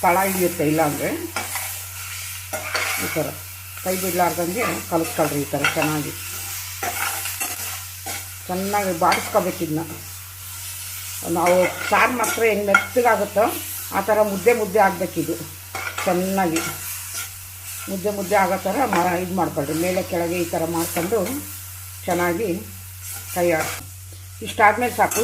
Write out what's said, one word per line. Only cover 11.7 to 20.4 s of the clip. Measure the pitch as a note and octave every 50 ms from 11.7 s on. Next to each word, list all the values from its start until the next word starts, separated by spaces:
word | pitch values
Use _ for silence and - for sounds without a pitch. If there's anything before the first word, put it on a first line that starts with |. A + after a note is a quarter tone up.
| - - - -
ಸಾರು | G#3+ G3 G3+ A3+ B3+ A#3+ A3
ಮಾತ್ರ | G#3+ - - A3+ A3+
ಹೆಂಗೆ | G#3+ G3 G#3 G3+
ಮೆತ್ತಗಾಗುತ್ತೋ | G3 F#3+ - - - B3+ A#3+ A#3+ A3 G3 G3+ G3+ - G3 G#3+ D4 - - - - - - - - - -
ಆ | F#3+ G3+
ಥರ | G#3+ G#3 G#3+ G#3 G3
ಮುದ್ದೆ | F#3+ F3 A#3 A#3+ A#3 G#3+
ಮುದ್ದೆ | G3 F3+ G#3+ G3+ G3
ಆಗಬೇಕಿದು | F3+ E3 F#3 E3+ - E3+ D3+ D3+ E3 - - - - - - - - - - - - - - -
ಚೆನ್ನಾಗಿ. | F3+ F3 F#3 F#3+ F#3+ F#3+ F#3+ E3+ D#3 D#3+ D#3 - - - - - - - - - - - - - - - - - - - - - - - - -
ಮುದ್ದೆ | G3 F#3+ F3 G#3 G#3 G3+
ಮುದ್ದೆ | G3 F3 G3 G#3 G3
ಆಗೋ | F3 F#3+ F#3 - G3
ಥರ | G3 B3+ C4+ A#3 G3 F3
ಮ-, | F3 F#3 F3+ F3 F#3
ಇದು | F3+ F3+ F#3+
ಮಾಡ್ಕೊಳ್ರಿ, | E3+ D#3 D3+ D#3+ C#3+ C#3 D#3 D#3 E3+ F3+
ಮೇಲೆ | F#3 F#3 F3+ -
ಕೆಳಗೆ | - E3+ E3+ E3+ E3+ F3+